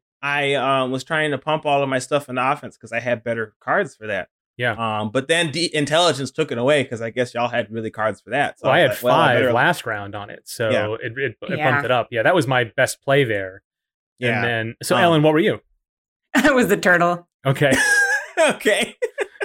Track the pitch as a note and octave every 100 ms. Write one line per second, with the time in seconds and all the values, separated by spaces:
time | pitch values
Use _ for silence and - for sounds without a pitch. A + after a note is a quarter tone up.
0 | _ _ C#3+ C#3+ C#3+ C#3 C3 C3+ C3 C3
1 | - D#3+ D#3 C#3+ - D#3 D3+ C#3+ C#3 C3
2 | B2 D3 C#3+ B2+ B2+ C#3+ B2 - A2 A2+
3 | B2 A#2+ A#2 A#2 G#2+ _ - E3 F3 -
4 | G#2+ G2 - _ _ - B2 G#2+ A2+ G#2+
5 | A2 C3 C3+ E3 E3+ C3+ E3+ D#3 C#3+ D#3
6 | F3 C3+ C3 - D3+ A#2+ B2 D3+ B2+ A2+
7 | A2+ A2 B2 A#2 A#2+ A#2+ G#2 A2+ A2 -
8 | A2 G2+ - B2+ C3 - - C#3+ D3+ -
9 | B2 C#3+ D#3+ A#2+ C3 A#2 D3+ E3+ - G#2+
10 | G2+ G#2 G2+ - - - A2+ A2 G#2 A2
11 | B2 A#2+ C3+ - - C3+ D3+ C#3+ B2 B2
12 | A2 A#2 A#2 F3+ C3 B2+ A#2 - B2+ -
13 | - C#3 B2+ G#2 F#2+ F#2+ _ _ _ _
14 | _ - B2 A2 A#2 A#2 A2+ A#2+ - F3+
15 | F3+ D#3+ D#3 D3+ G3+ A2+ _ _ _ _
16 | _ _ _ C#4+ C#4+ C4 G3 F#3+ G3 F3
17 | F3 F3 - _ C#3 C3+ C#3+ B2+ - -
18 | - G#5+ - - D#4 - B3+ G3 - -
19 | A4+ - G4 -